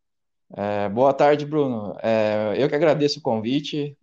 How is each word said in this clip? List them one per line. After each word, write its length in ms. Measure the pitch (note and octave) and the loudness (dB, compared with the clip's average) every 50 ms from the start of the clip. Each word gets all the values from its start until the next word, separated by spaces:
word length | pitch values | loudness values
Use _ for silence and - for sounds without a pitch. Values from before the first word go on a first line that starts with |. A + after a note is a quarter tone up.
| _ _ _ _ _ _ _ _ _ _ - | _ _ _ _ _ _ _ _ _ _ -8
É, 320 | - G2+ G#2 G#2 G#2 G2+ G2+ | -6 -4 -2 -2 -2 -2 -2
boa 240 | G2+ A#2 C3+ C#3 C3+ | 0 2 2 2 4
tarde, 320 | - D3 D3 D3+ D3 D3 | 4 4 4 4 2 0
Bruno. 500 | C#3+ D#3 D3+ C#3+ C3 A#2+ A2 G#2 F#2+ D#2 - - | -4 -2 -2 0 0 -2 -6 -6 -8 -10 -4 -2
É, 520 | A2+ A2+ A2 G#2+ G#2+ G#2+ G#2+ G#2+ G#2+ G2 G2+ | 0 2 2 2 2 0 0 -2 -2 0 0
eu 100 | C3+ D3+ | 0 0
que 60 | D3+ | 0
agradeço 460 | D3 E3 D#3 C3+ C3 D3 C#3+ - - | 2 2 2 2 2 2 -2 -2 -2
o 20 | - | -4
convite. 720 | C3+ A2+ A2 G#2 A#2 C3+ D3 D3 - - D3+ C#3+ D3 C#3 _ | -2 -2 -2 -2 -2 -2 -2 -4 -4 -6 -6 -6 -8 -10 _